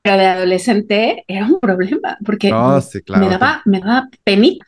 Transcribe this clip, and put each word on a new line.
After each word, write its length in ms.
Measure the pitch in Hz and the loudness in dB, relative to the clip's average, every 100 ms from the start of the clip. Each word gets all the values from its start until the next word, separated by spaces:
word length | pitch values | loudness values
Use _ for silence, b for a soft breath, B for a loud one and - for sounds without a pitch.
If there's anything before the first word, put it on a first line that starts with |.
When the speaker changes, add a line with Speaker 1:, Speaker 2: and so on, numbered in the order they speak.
Speaker 1:
Pero 160 | 208 196 | 2 2
de 100 | 190 | 2
adolescente 960 | 185 185 185 208 208 208 208 233 453 - | 0 -2 -2 0 -2 0 -2 0 -4 -8
era 180 | 196 214 | -6 -2
un 120 | 370 | 0
problema, 580 | 233 185 185 320 - - | 0 -2 -2 -2 -4 -4
porque 280 | 208 214 202 | -6 -2 0
Speaker 2:
No, 240 | 113 127 139 | 2 2 0
Speaker 1:
me, 60 | |
Speaker 2:
sí, 200 | - 101 | -2 -14
claro, 240 | - 98 190 | -2 0 0
Speaker 1:
me 40 | |
daba, 320 | 185 262 311 | 0 -2 0
Speaker 2:
te 60 | - | -2
Speaker 1:
me 100 | 190 | -2
daba 300 | 190 247 262 _ | 0 -4 -4 _
penita, 420 | - 196 262 370 | -2 2 2 0